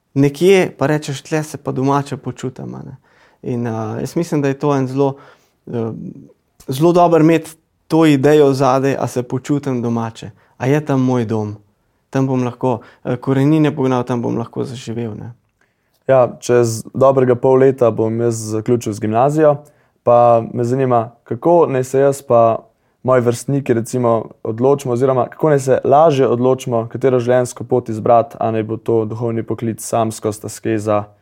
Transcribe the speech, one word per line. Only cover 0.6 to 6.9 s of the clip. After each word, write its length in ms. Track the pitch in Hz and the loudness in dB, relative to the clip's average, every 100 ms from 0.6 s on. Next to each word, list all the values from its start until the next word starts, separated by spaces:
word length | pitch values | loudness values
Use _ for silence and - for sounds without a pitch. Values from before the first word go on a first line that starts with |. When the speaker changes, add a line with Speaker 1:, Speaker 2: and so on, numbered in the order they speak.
| - | 2
Speaker 1:
pa 160 | - 139 | -2 -2
rečeš: 340 | 151 147 135 | -2 -6 -12
"Tle 220 | - 156 | -6 -6
se 140 | 151 139 | -6 -10
pa 140 | 139 | -8
domače 460 | 131 135 143 139 127 | -4 0 0 -2 -8
počutim," 580 | 127 - 127 123 123 127 | -10 -10 -10 -12 -14 -14
a 60 | |
ne. 140 | - 135 _ _ _ _ | -16 -20 _ _ _ _
In, 240 | - 120 120 | -8 -6 -4
eh, 40 | 110 110 117 | -6 -6 -8
jaz 140 | 135 170 | -6 -6
mislim, 260 | 170 151 | -4 -2
da 60 | 139 | -2
je 120 | 135 | -2
to 160 | 147 139 | 0 0
en 120 | 127 | -2
zelo, 280 | 135 139 135 - _ _ _ - | 0 -2 -4 -14 _ _ _ -10
eh, 240 | 117 113 - - - - _ _ _ - | -8 -8 -10 -14 -18 -20 _ _ _ -8
zelo 260 | 131 170 | 0 2